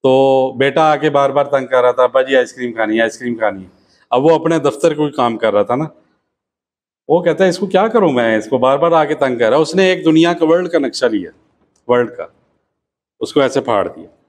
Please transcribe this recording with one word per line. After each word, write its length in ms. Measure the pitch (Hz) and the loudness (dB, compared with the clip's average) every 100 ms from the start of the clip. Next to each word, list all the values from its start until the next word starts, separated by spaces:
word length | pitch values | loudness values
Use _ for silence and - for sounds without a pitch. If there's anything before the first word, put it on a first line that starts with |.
तो 500 | 135 131 135 135 131 120 | 2 2 4 2 0 0
बेटा 260 | 135 139 | -2 2
आके 260 | 156 147 151 | 2 2 0
बार 220 | 143 139 | 0 0
बार 140 | 135 143 | 0 0
तंग 220 | 139 127 | -2 0
कर 140 | 127 | 2
रहा 100 | 123 | 2
था, 120 | 123 | 2
"अब्बा 180 | 123 127 | 2 2
जी 140 | 131 135 | 0 0
आइसक्रीम 360 | 120 131 123 | 0 -6 -8
खानी 240 | 113 110 110 | -4 -2 0
है, 60 | |
आइसक्रीम 340 | 113 - 123 113 | -2 -4 -8 -4
खानी 260 | 107 98 | -4 -6
है।" 100 | 92 _ _ _ _ | -16 _ _ _ _
अब 100 | 123 | 0
वो 80 | 143 | 2
अपने 300 | 160 165 165 | 2 0 0
दफ्तर 340 | 143 - 170 | -2 0 -2
कोई 180 | 151 151 | 0 -4
काम 260 | 143 120 110 | -2 -2 0
कर 160 | 110 | 0
रहा 100 | 101 | 0
था 120 | 101 123 | 0 -2
ना, 140 | 156 _ _ _ _ _ _ _ _ _ _ _ - | -6 _ _ _ _ _ _ _ _ _ _ _ -2
वो 120 | 165 | 0
कहता 220 | 175 156 | 0 2
है, 60 | 190 | 0
"इसको 180 | 170 196 | 0 -2
क्या 200 | 185 214 | 0 2
करूं 240 | 233 185 | 2 0
मैं, 260 | 127 117 110 | 0 0 0
इसको 220 | 107 131 | -2 0
बार 180 | 127 139 | 2 2
बार 160 | 170 | 2
आके 200 | 165 147 | 2 0
तंग 260 | 151 135 120 | 0 -2 0
कर 80 | 113 | 2
रहा 80 | 135 | 2
है।" 60 | |
उसने 300 | 156 190 185 | 0 2 0
एक 120 | 180 | 2
दुनिया 300 | 160 160 170 | 2 2 2
का, 120 | 170 160 | 2 2
वर्ल्ड 260 | 170 180 | 2 0
का 80 | 165 | -2
नक्शा 280 | 135 - 123 | -2 -2 -2
लिया, 240 | 107 85 _ _ _ _ _ - | -2 -8 _ _ _ _ _ -2
वर्ल्ड 200 | 123 117 | 0 0
का, 240 | 98 82 _ _ _ _ _ _ _ _ _ | -6 -16 _ _ _ _ _ _ _ _ _
उसको 220 | 113 - | -4 0
ऐसे 180 | 131 139 | 0 -2
फाड़ 280 | 127 107 87 | 0 -2 -2
दिया 200 | 80 87 _ | -8 -20 _